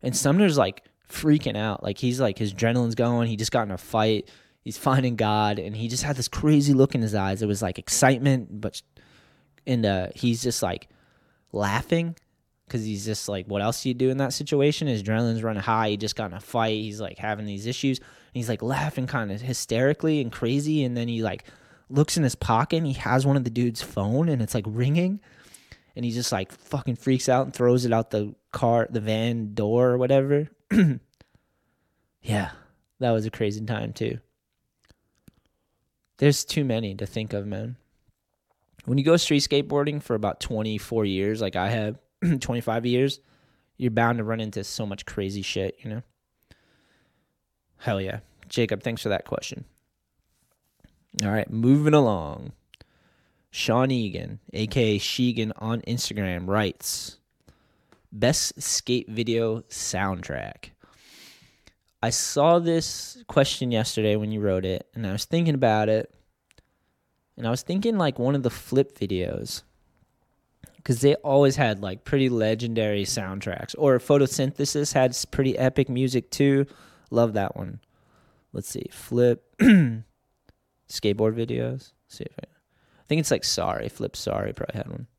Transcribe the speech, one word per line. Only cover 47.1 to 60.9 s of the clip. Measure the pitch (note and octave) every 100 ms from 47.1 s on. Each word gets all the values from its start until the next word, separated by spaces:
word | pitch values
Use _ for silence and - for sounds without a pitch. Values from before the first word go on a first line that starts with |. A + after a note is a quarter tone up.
| _ _ _ _ _ _ _
Hell | - G2+
yeah. | F#2+ A2 - _ -
Jacob, | - A2+ G2+
thanks | A#2 A2+
for | -
that | G2
question. | - - - - - _ _ _ _ _ _ _ _ _ _ _ _ _ _ -
All | G#2+
right, | G#2+ -
moving | A2 A#2 C#3 D3+
along. | D3+ B2+ G2 D2+ C#2+ - - _ - - _ _ _ _ _ _
Sean | - - A#2 C3
Egan, | B2+ G#2+ F2 E2 G#2+ -
A | E2+ G#2+
K | C3+ A2 G#2
A |
Sheegan | - - B2+ A#2 A2 -
on | A2 A#2
Instagram, | - A#2+ - G#2 F#2+ F2+ F2+
writes, | G2+ G#2 - - - - - _ _ _ _ _ _ _ _ _
"Best | G#2+ A#2+ D3+ - -
skate | - - - B2 -
video | A2 A#2 A2+ A2+ A2
soundtrack." | - - - F#2+ G2 F#2 F2 C#2 G#1 - - _ -